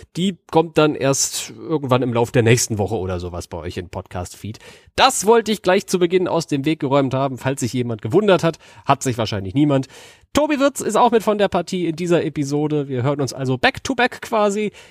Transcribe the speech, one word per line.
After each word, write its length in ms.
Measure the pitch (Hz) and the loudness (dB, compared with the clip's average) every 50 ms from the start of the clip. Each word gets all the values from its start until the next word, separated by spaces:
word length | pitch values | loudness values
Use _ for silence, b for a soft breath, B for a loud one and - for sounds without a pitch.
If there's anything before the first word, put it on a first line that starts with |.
| B B - | B B -6
Die 220 | 160 180 202 175 - _ - | -4 -2 -2 -4 -6 _ 0
kommt 260 | - 160 165 170 - 160 | 2 2 2 2 2 2
dann 160 | 151 156 135 | 2 2 2
erst 600 | - 131 135 135 - - - - - - - 117 110 | 0 0 0 0 0 -2 -4 -6 -8 -10 -10 -12 -12
irgendwann 440 | 110 113 160 147 143 123 127 123 | -6 -4 -4 -2 0 0 0 2
im 100 | 123 127 | 0 0
Lauf 180 | 113 117 120 - | 0 0 0 2
der 140 | - 131 110 | 2 4 4
nächsten 340 | 113 117 113 - - 113 101 | 6 4 4 2 -2 -2 -2
Woche 160 | 101 90 113 | -2 -2 -2
oder 240 | 95 92 95 92 87 | -4 -4 -4 -4 -6
sowas 300 | 90 87 87 85 - - | -6 -8 -8 -10 -10 -10
bei 100 | 90 85 | -10 -10
euch 200 | 78 90 - 98 | -10 -8 -10 -10
im 100 | 90 87 | -10 -10
Podcast-Feed. 720 | - 95 90 - - 92 90 - - - - 101 113 - B B B B B B B | -12 -12 -12 -10 -10 -10 -10 -10 -12 -14 -14 -14 -14 -14 B B B B B B B
Das 320 | - 214 269 - - 185 | 2 2 2 2 2 2
wollte 240 | 214 233 233 - 220 | 4 4 4 4 0
ich 100 | 214 - | -2 0
gleich 260 | - 180 180 202 - - | 2 2 2 2 0 0
zu 100 | - 175 | -2 0
Beginn 300 | 180 165 185 185 185 - | 2 2 2 2 2 0
aus 180 | - 165 - | -2 -2 -2
dem 180 | - 151 139 135 | -2 -4 -2 0
Weg 140 | 156 160 160 | -2 -2 -2
geräumt 360 | 151 127 139 143 139 127 131 | 0 0 2 2 2 2 0
haben, 220 | 131 139 139 131 | -2 -2 -2 -4
falls 260 | 117 - 135 139 - | -4 -4 -4 -2 -2
sich 100 | 127 110 | -4 -4
jemand 280 | - 123 120 120 113 110 | -2 -2 -4 -4 -4 -6
gewundert 440 | - 110 127 196 220 202 180 156 165 | -2 2 2 4 4 4 4 4 2
hat. 140 | 165 156 - B B B B B | 0 -2 -4 B B B B B
Hat 180 | B 139 - | B 0 0
sich 160 | - 135 113 123 | 0 -4 -2 -2
wahrscheinlich 360 | 110 - 110 98 95 95 92 | -2 -2 -4 -6 -6 -2 0
niemand. 340 | 139 151 147 139 135 131 - B B B B B B B B | 2 4 4 2 2 0 -4 B B B B B B B B
Tobi 260 | - 277 302 302 302 254 | 0 0 2 2 0 2
Wirz 220 | 277 277 - - | 0 0 0 -2
ist 160 | - - 208 | -4 0 2
auch 160 | 185 240 233 | 4 4 4
mit 100 | 233 226 | 4 2
von 160 | - 220 208 208 | 2 2 0 0
der 80 | 202 | 0
Partie 400 | 185 - 175 170 - 190 180 175 | 0 0 -2 -4 -4 -4 -4 -2
in 80 | 165 156 | -2 -4
dieser 300 | 156 180 170 175 151 - | -2 0 2 2 2 0
Episode. 640 | 160 139 156 143 135 147 147 151 151 151 147 139 139 | 0 -2 -4 -4 -2 -2 -2 0 0 -2 -2 -2 -2
Wir 160 | 131 123 117 | -4 -2 -2
hören 160 | 143 143 143 | -2 -2 -2
uns 120 | 139 - | -4 -4
also 240 | - - 135 127 131 | -4 -4 -2 -2 -2
back 280 | 123 - 254 - - - | 0 0 -2 -2 -4 -6
to 100 | - 269 | -6 -2
back 260 | 247 240 247 - - | -2 -2 -2 -2 -6
quasi. 520 | - - 240 214 208 208 196 214 214 202 B B B B | -8 -4 -2 0 0 0 0 -2 -4 -6 B B B B